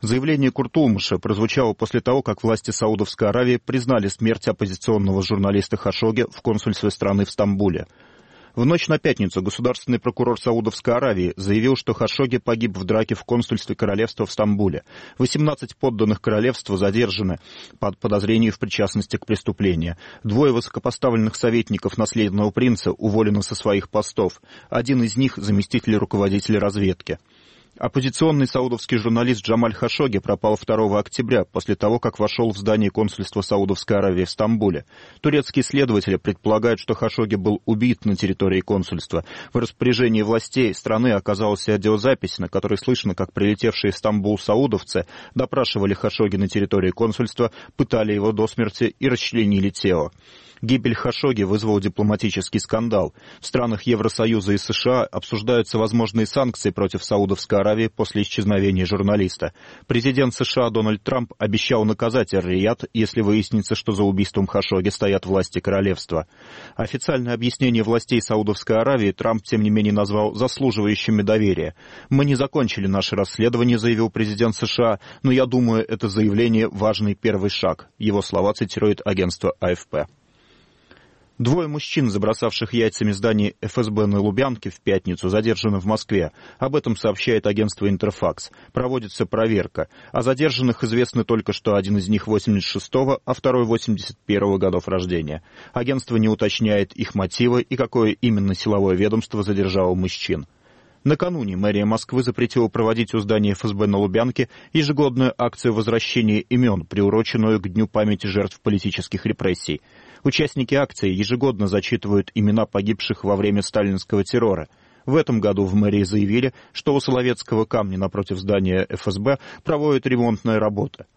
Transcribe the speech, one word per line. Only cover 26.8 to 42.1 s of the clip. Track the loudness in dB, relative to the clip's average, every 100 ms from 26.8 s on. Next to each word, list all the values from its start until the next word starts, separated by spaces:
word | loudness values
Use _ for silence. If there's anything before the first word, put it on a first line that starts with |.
| 0 -2 -6 -10 _ _ _ -20 _ -8
Оппозиционный | -4 -2 -2 0 2 4 2
саудовский | 0 -2 -2 -2 0
журналист | 2 2 2 0 2
Джамаль | 2 2
Хашогги | 0 -4 0 0 0
пропал | -2 0 2 0
второго | 0 2 2 2
октября, | -2 -4 0 0 0
после | -4 -4 -2
того, | 0 0
как | -2 -2
вошёл | -4 0 -2
в | 0
здание | 0 2 2
консульства | 0 -2 -2 -6 -4
Саудовской | -2 0 0 -2 0 0
Аравии | 2 2 -2
в |
Стамбуле. | 0 0 2 2 0 -6 -20 -20 -4
Турецкие | 0 0 0 -2
следователи | 0 0 2 2 2 -2
предполагают, | -2 -2 0 2 2 0
что | -2
Хашогги | -2 -2 -2 -2 0
был | 0 0 0
убит | 0 2 0
на | 0 0
территории | -2 0 2 0
консульства. | 0 -2 -2 -6 -4 -6 -6 -16 -6
В | -4
распоряжении | -4 -2 0 2 2 2
властей | 2 0 0 0 0
страны | 0 -2 0 2
оказалась | 2 0 0 0 0 0
аудиозапись, | 0 2 2 2